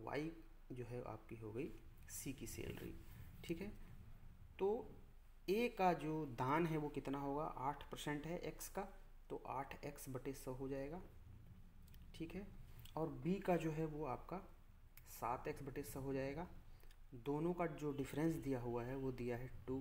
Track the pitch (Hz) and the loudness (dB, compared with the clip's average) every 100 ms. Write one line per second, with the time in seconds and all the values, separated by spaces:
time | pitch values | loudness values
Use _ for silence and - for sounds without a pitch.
0 | 113 127 160 - - - - 123 117 123 | -2 0 0 -4 -12 -12 -8 -6 -4 -2
1 | - 110 - 113 110 113 175 - - - | -2 -6 -6 -6 -4 -2 -2 -4 -10 -12
2 | - - - 131 117 - - - 117 - | -8 -6 -4 -4 -4 -4 -4 -2 -4 -6
3 | - - - - - 170 202 - - - | -8 -10 -10 -6 -2 -2 -2 -6 -10 -10
4 | - - - - - - 196 226 - - | -10 -10 -12 -12 -8 2 4 4 0 -10
5 | - - - - - 208 240 - 185 160 | -12 -14 -14 -4 2 6 6 8 8 8
6 | 151 156 147 123 127 151 170 156 147 143 | 4 2 2 4 6 8 8 6 2 0
7 | 139 139 139 143 156 - 131 147 - 127 | 0 2 2 2 2 0 0 0 -4 -2
8 | 151 147 156 175 - - - - 202 - | 2 2 0 -2 -2 -4 -4 -4 -4 -8
9 | - - - - - 127 135 - 143 143 | -14 -12 -8 -6 -2 -2 -2 -4 -6 -6
10 | - 127 139 135 135 127 135 135 139 175 | -4 -2 -2 -4 -4 -2 0 0 -2 -4
11 | - - - - - - - - - - | -8 -12 -14 -14 -14 -14 -14 -14 -14 -12
12 | - - 160 185 202 - - - - 151 | -10 -6 -4 -4 -6 -8 -10 -10 -6 0
13 | 156 131 156 190 190 170 160 151 156 147 | 0 2 2 4 6 6 6 2 2 0
14 | 147 120 - 180 - - - - - - | 0 -2 -2 -6 -6 -14 -16 -16 -16 -16
15 | - - 113 127 151 147 135 139 139 139 | -12 -2 0 2 0 -2 -2 -4 -2 -2
16 | 135 135 135 147 180 - - - - - | 2 2 2 0 -4 -8 -12 -12 -12 -14
17 | - 123 127 147 170 175 170 143 147 135 | -12 -4 2 4 4 4 2 2 0 2
18 | 135 139 165 160 131 127 120 120 120 135 | 2 4 4 4 4 2 4 2 2 0
19 | 135 123 120 120 127 - - 131 | 0 2 2 2 0 -4 0 0